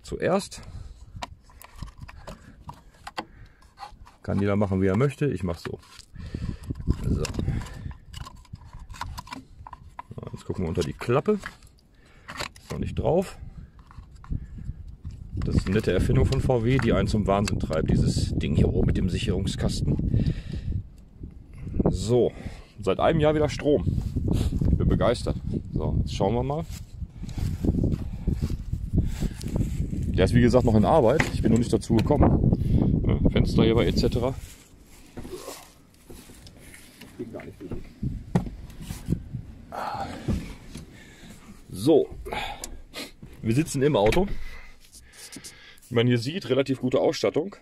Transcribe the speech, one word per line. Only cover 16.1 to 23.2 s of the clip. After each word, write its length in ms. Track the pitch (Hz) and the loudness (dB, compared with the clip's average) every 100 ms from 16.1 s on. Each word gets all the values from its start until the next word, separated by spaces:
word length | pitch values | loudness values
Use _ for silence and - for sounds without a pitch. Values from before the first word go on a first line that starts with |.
| 127 - | 4 4
von 160 | 135 | 4
V 220 | - 127 | 4 2
W, 120 | 113 135 | 4 4
die 160 | 113 | 4
einen 160 | 90 101 | 2 2
zum 180 | 107 98 | 2 4
Wahnsinn 320 | 98 104 - | 2 2 0
treibt, 300 | - 78 80 | 0 0 2
dieses 480 | - - - - - | 4 4 2 0 0
Ding 180 | - | 2
hier 140 | - - | 4 4
oben 200 | - - | 4 2
mit 100 | - | 2
dem 100 | 92 | 2
Sicherungskasten. 1300 | 90 - 95 98 - 107 - 80 - - - - - - - - - - - - - - - - - - - - | 0 0 0 0 0 0 0 0 0 2 2 2 -2 -6 -6 -4 -4 -6 -18 -20 -16 -16 -16 -18 -14 -6 0 0
So, 440 | - 98 120 95 - - - - - | 0 2 4 4 0 -14 -14 -18 -4
seit 180 | 95 90 | -2 2
einem 200 | 107 160 | 4 6